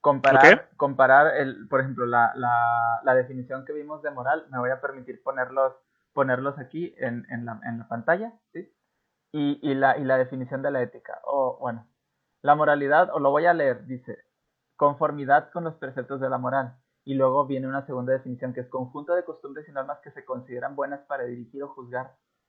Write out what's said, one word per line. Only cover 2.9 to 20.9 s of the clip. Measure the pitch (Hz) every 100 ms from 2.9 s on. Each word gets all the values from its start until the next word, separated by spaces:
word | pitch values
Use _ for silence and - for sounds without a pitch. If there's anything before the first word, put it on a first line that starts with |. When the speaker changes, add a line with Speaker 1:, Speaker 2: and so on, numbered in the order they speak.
| 117
Speaker 1:
la | 139
definición | 127 127 131 123 131
que | 131
vimos | 151 147 151
de | 147
moral, | 135 123 156 156
me | 131
voy | 123
a | 131
permitir | 135 135 127 117
ponerlos, | - 135 127 135 135 131 _ _ _
ponerlos | - 135 123 135 143
aquí | 117 156 175 _
en, | 127 120 -
en | 123 120
la, | 113
en | 123 117
la | 117
pantalla, | 117 113 175 226 226 _
¿sí? | 165 - _ _ _ _ _ _
Y, | 151 143 143
y | -
la, | 135 139 135
y |
la | 131 131
definición | 127 131 127 135
de | 139
la | 139
ética, | 120 - - -
o | - 139 131 -
bueno, | 127 117 113 _ _ _ _ _
la | 139
moralidad, | 147 151 147 139 151 180
o | 156
lo | 139
voy | 147 170
a |
leer, | 170 143 120 127
dice, | 127 - 107 _ _ _ _ _ _
"conformidad | 143 143 151 147 139 143 156
con | 175
los | 165 156
preceptos | 135 127 120 139
de | 131
la | 131
moral", | 127 135 127 - _ _
y | -
luego | 135 131 135 139
viene | 135 131
una | 135 135
segunda | 127 123
definición | 131 127 123 127
que | 123
es | 123
"conjunto | 127 127 143 147
de | 175
costumbres | 175 156 147 143 151
y |
normas | 139 135 147
que | -
se | 143
consideran | - 127 127 123 131 139
buenas | 139